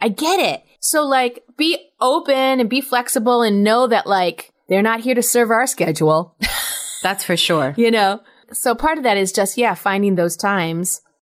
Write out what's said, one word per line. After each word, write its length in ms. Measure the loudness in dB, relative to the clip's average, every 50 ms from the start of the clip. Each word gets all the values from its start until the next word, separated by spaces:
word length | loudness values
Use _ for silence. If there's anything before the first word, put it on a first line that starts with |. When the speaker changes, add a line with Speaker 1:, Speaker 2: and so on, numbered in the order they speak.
Speaker 1:
I 60 | -4 -4
get 300 | -2 -2 -2 0 0 2
it. 240 | 0 -2 -2 -6 -10 _ _ _
So, 240 | -6 -2 0 0 0
like, 400 | 2 2 2 0 0 -4 -8 _ _ _
be 200 | -2 0 0 0 -2 -6 _ _ _
open 600 | 0 0 0 0 0 0 0 2 2 2 2 2
and 80 | 0 0
be 120 | 0 -4
flexible 600 | -2 -2 -2 -2 -2 -2 -4 0 2 2 2 2 2
and 200 | 2 2 2 4
know 220 | 4 4 2 2
that, 200 | 2 2 0 2
like, 400 | 0 0 2 0 -2 -2 -6 -16 -20 _ _ _ -2
they're 120 | 0 2
not 200 | 2 0 0 -2
here 120 | -2 0 0
to 60 | 0
serve 300 | 0 2 2 2 2 4
our 160 | 2 2 2
schedule. 680 | 0 -2 -2 -2 -2 0 2 2 2 2 2 0 -4 _ _ -6 -6 -4 -6 -6 -6
<laughs> 340 | -8 -10 -10 -12 -12 -6 -4
Speaker 2:
That's 220 | -4 -4 -4 -2
for 100 | -2 -2
sure. 380 | 0 0 0 0 0 0 -2 0
Speaker 1:
You 160 | 2 2 2
know? 300 | 4 4 2 2 0 -2 -10 _ _ _ _ _ -12
So 200 | -4 -2 -2 -2
part 220 | 0 0 -2 -2
of 60 | 0 0
that 140 | 0 2
is 140 | 2 0 0 0
just, 240 | -2 -2 -2 0
yeah, 160 | 0 0 0 0
finding 420 | -2 -2 -2 0 0 0 2 2
those 200 | 2 0 -2 -2
times. 640 | -2 -2 -2 0 0 -2 -2 -4 -4 -4 -6 -6 -8 -10 _ _ _